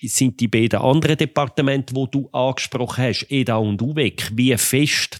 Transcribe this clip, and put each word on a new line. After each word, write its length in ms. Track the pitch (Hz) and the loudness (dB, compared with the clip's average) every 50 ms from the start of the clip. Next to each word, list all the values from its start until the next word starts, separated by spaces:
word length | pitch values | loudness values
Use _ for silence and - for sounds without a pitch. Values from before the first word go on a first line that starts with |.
| - 113 - | -6 -4 0
sind 240 | - 139 127 - - | 2 2 0 2 0
die 80 | 120 107 | -2 0
beiden 320 | - 113 113 113 - 98 | 2 2 2 2 2 2
anderen 380 | - 127 135 160 156 151 156 147 | 2 4 4 4 2 2 2 0
Departemente, 760 | 160 135 - 147 143 127 - - 143 139 139 139 131 - | 0 -2 0 -2 -2 -2 0 0 0 0 0 -2 -2 -4
die 140 | 127 135 135 127 | -4 -4 -2 -2
du 200 | - 139 135 - | -2 -4 -4 -4
angesprochen 720 | - 135 127 135 127 - - - - 123 123 117 - 123 127 | -2 -2 -2 -2 -2 -4 -6 -6 -4 -4 -4 -4 -2 -2 0
hast, 220 | 123 104 - - - | 0 -2 -2 -4 -2
eda 280 | 143 139 123 117 113 | -2 0 0 2 0
und 260 | 110 110 107 101 98 | 0 0 0 0 -2
uwec. 480 | 113 139 151 156 135 101 - - - - | -2 -2 0 0 0 -2 -2 -4 -8 -4
Wie 240 | 110 113 127 131 127 | 0 2 2 2 2
fest, 600 | 101 - - - 135 151 - - - - - - - | 2 2 0 2 2 2 2 0 -2 -4 -4 -8 -6